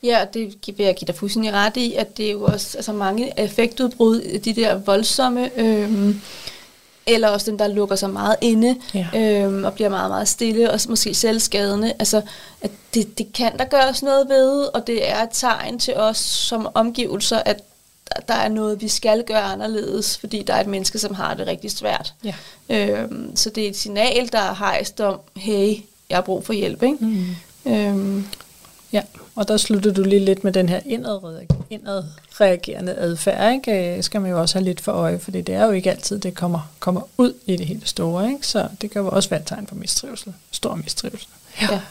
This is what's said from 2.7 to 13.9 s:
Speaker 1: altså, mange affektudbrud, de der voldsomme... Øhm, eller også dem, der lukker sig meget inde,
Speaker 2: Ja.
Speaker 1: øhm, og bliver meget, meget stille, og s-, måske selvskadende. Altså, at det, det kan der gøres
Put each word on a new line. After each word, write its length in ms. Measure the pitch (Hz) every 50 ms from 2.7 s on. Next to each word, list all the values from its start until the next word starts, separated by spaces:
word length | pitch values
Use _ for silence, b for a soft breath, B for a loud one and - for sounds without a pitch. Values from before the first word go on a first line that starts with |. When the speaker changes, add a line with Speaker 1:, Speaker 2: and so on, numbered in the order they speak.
| - -
Speaker 1:
altså, 160 | 226 - 214
mange 460 | 208 202 190 196 220 240 - - -
affektudbrud, 1000 | 214 202 - - 233 240 240 - 262 247 247 - 233 226 220 233 - - - 208 208
de 100 | 226 220
der 200 | 226 226 214 190
voldsomme... 840 | 196 196 - 196 202 220 214 - - 262 254 240 247 247 254 - 247
Øhm, 640 | 226 226 220 214 208 208 220 202 202 202 208 202 B B B B B B B B B B B _ _ _ _ _ _ -
eller 200 | 233 226 220 214
også 240 | 202 208 208 226
dem, 60 | 214 202
der 100 | 208 202
lukker 280 | 202 208 208 196 196
sig 140 | 190 - 196
meget 260 | 196 202 202 202 220 -
inde, 340 | - 233 226 220 226 240 254 254 B B B
Speaker 2:
Ja. 140 | 202 180 165 -
Speaker 1:
øhm, 480 | - 220 220 208 202 196 196 196 196 196
og 100 | 190 196
bliver 160 | - 220 202
meget, 200 | 196 185 180 190
meget 160 | 196 190 208 -
stille, 440 | - - 233 226 220 220 233 226
og 100 | 214 214
s-, 80 | - -
måske 240 | 233 220 - 214 208
selvskadende. 800 | - - 226 220 226 220 - - 202 202 202 202 202 214 226 - -
Altså, 220 | 220 - - 214 208 B B B B B B B
at 100 | - 208 - - - - -
det, 240 | 233 208 - - -
det 160 | 220 - -
kan 240 | - 247 226 226 -
der 80 | 262
gøres 380 | 262 - 277 262 262